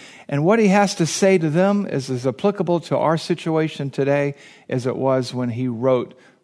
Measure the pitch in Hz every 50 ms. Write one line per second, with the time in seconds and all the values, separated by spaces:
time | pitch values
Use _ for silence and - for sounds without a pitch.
0 | - - - - - - 143 143 151 175 220 233 214 196 185 208 202 190 - -
1 | 170 147 - - 202 190 190 180 165 156 143 175 185 196 202 202 190 - - 139
2 | 127 131 131 123 123 135 123 - - 202 202 202 180 160 175 165 - - 147 120
3 | 117 147 165 156 - - 180 - - 170 160 156 160 151 - - 143 135 - -
4 | 135 139 143 143 143 143 139 - - - - - _ - 123 127 117 131 113 -
5 | 131 131 131 131 127 120 127 123 127 120 117 120 131 127 117 110 123 131 131 123
6 | - - - - _ - _ _